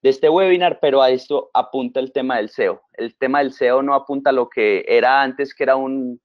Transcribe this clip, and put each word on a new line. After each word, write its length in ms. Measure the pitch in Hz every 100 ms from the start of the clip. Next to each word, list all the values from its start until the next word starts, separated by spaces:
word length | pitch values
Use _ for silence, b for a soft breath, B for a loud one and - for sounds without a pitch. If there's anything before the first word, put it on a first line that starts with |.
de 80 | 135
este 180 | 131 151
webinar, 520 | 165 190 180 175 170
pero 200 | 147 135
a 100 | 131
esto 380 | 127 - 143 -
apunta 480 | 113 123 135 123 131
el 100 | 131
tema 240 | 139 131 123
del 140 | 107
seo. 320 | - 101 87 _
El 240 | - 117 _
tema 240 | 131 143
del 140 | 139
seo 280 | 135 123 127
no 120 | 139
apunta 380 | 139 - 139 139
a 20 |
lo 160 | 135 120
que 340 | - 107 98 -
era 360 | 117 120 135
antes, 340 | 135 131 139 -
que 80 |
era 140 | 131 135
un 420 | 131 135 127 120